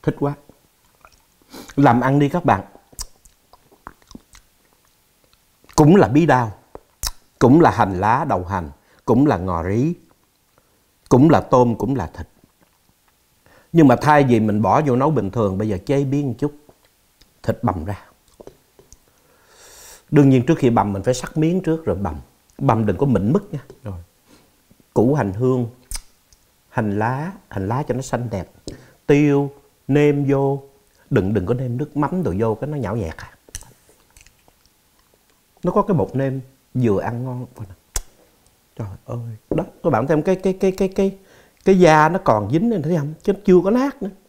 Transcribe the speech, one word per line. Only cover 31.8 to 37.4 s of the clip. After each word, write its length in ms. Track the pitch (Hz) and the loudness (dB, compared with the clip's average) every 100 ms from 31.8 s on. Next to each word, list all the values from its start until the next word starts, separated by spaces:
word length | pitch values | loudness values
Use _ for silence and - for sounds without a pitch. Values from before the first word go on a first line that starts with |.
| 147 147 | -6 -4
mắm 260 | 147 185 | -4 -4
đồ 100 | 143 90 | -4 -2
vô, 160 | 113 107 | -4 -4
cái 140 | 143 | -6
nó 80 | 151 | -8
nhão 180 | 104 113 | -6 -6
nhẹt 220 | 82 - | -8 -10
à. 160 | - _ _ - - _ _ _ _ _ _ _ _ _ _ _ _ _ _ _ _ _ _ _ | -20 _ _ -20 -20 _ _ _ _ _ _ _ _ _ _ _ _ _ _ _ _ _ _ _
Nó 80 | 175 | -4
có 100 | 180 | -2
cái 160 | 202 175 | 0 -2
bột 180 | 95 131 | -2 -4
nêm 260 | 135 135 127 _ _ | -4 -6 -12 _ _
vừa 260 | 127 120 98 | -2 0 0
ăn 240 | 80 120 | -2 -8
ngon. 220 | 127 127 | -8 -10